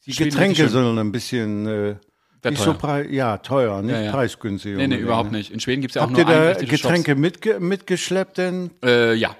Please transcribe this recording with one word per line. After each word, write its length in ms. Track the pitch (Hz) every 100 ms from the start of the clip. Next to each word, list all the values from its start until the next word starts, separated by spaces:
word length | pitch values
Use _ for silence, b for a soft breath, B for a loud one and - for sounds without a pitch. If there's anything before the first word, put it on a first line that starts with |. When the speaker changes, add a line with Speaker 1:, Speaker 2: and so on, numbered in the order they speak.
Speaker 1:
Die 80 | -
Speaker 2:
Schweden 180 | 131 151
Speaker 1:
Getränke 200 | 143 190
Speaker 2:
richtig 160 | 160 151
schön. 60 | 117
Speaker 1:
sollen 140 | 123 113
ein 120 | 107
bisschen, 560 | 110 - 127 107 104 107
äh, 280 | 107 104 104 _ _ _ _
Speaker 2:
Sehr 80 | 123
Speaker 1:
nicht 100 | 143
Speaker 2:
teuer. 120 | 101
Speaker 1:
so 40 | 90
prei-, 300 | 147 143 143
ja, 300 | 139 123 101
teuer, 420 | - 139 120 98
nicht 120 | 107
Speaker 2:
Ja, 80 | 117
ja. 100 | 107
Speaker 1:
preisgünstig 600 | 127 117 - 113 98 104
Speaker 2:
Nee, 40 | 101
nee, 80 |
Speaker 1:
unbedingt, 180 | 139 127 117
Speaker 2:
überhaupt 260 | 117 107
Speaker 1:
ne? 60 | 110
Speaker 2:
nicht. 120 | 101
In 100 | 110
Schweden 200 | - 135
gibt's 140 | 131 139
ja 60 |
auch 40 | 135
Speaker 1:
Habt 60 |
Speaker 2:
nur 80 | 127
Speaker 1:
ihr 60 | 165
da 60 | 160
Speaker 2:
einen 120 | 160
richtigen 220 | 190 131
Speaker 1:
Getränke 420 | 147 135 175 151
Speaker 2:
Shops. 80 | 139
Speaker 1:
mitge-, 380 | 160 - 220 208
mitgeschleppt 760 | 175 190 - 180 - 185 185 -
denn? 320 | 180 180 180 _
Speaker 2:
Äh, 300 | 127 120 117
ja. 200 | 113 107 -